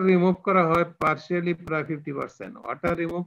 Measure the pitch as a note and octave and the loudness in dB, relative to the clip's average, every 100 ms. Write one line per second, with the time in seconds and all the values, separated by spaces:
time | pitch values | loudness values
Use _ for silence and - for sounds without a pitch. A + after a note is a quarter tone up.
0 | F#3+ F#3 F3+ F#3 - F#3+ E3 E3 E3+ - | 4 6 4 2 2 4 4 2 0 -2
1 | D#3 D3+ - F3+ F3 E3+ F3 D#3+ D3 D3+ | -2 -2 -2 -4 -2 -4 -4 -4 -4 -8
2 | D3+ C#3 B2+ - F#2+ - A2+ C#3 E3+ E3+ | -8 -8 -8 -10 -16 -14 -12 -6 -4 -2
3 | E3+ E3+ | -4 -6